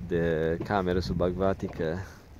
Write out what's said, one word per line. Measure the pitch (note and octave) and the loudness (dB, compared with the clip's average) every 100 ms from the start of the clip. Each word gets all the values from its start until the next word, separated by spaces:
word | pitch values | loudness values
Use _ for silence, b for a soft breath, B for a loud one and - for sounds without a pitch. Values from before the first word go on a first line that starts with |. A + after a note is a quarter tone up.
| F2 | -2
de | F2 E2+ D#2+ D#2+ E2+ | 2 2 2 2 0
cameră | - G#2 F2+ F#2 | 0 0 2 0
subacvatică. | F2+ F2 F2+ F2+ F#2+ F#2+ F#2+ - D#2+ F2 G2 B B | 0 0 0 2 0 0 -4 -4 -2 -4 -8 B B